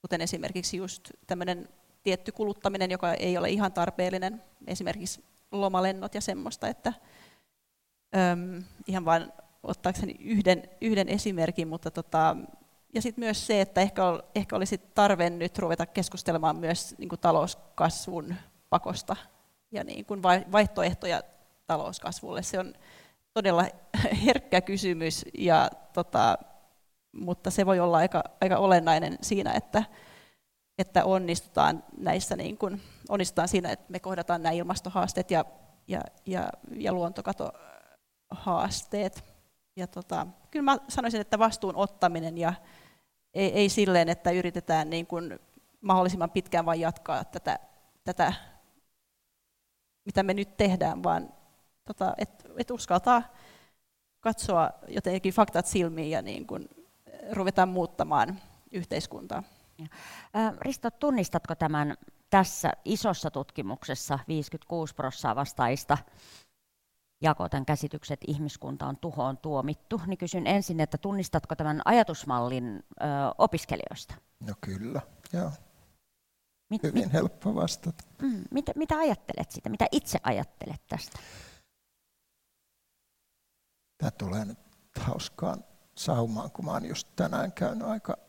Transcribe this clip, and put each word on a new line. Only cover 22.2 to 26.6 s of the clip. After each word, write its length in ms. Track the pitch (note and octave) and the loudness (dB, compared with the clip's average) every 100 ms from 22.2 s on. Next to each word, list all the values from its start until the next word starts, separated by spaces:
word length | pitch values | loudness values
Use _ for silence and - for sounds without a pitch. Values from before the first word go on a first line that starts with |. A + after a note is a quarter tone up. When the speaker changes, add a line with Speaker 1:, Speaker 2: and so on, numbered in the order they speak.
| F3+ F3+ | -8 -8
Speaker 1:
Se 160 | F3+ F#3+ | -4 -4
on 140 | F#3 - - - - _ _ | -6 -12 -20 -20 -20 _ _
todella 320 | A3+ G3 E3+ F#3 - - | 0 4 4 2 -2 -4
<laughs> 300 | - - G3+ | 0 2 4
herkkä 360 | A#3+ A#3 - - | 4 4 4 2
kysymys, 640 | - G3 F#3+ E3 D#3+ - - - | 4 -2 0 0 -2 -4 -8 -2
ja, 320 | F3+ D#3+ - - - | 6 6 6 0 -6
tota, 440 | - - - A2 - - - | -4 0 4 4 4 -4 -20